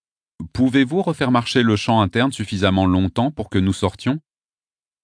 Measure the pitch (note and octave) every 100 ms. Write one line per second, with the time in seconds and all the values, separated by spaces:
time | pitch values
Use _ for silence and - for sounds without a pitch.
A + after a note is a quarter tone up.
0 | _ _ _ _ E2+ - C3 C3 B2+ E3+
1 | F3+ D#3+ C3 B2 A#2 C3+ A#2 G#2 - A2+
2 | G2 A#2 C3 - G#2 G2 G2 F#2+ F#2+ F2+
3 | F#2+ - B2+ D3+ G#2 G2 F#2+ G2 F#2 -
4 | B2 D3+ - _ _ _ _ _ _ _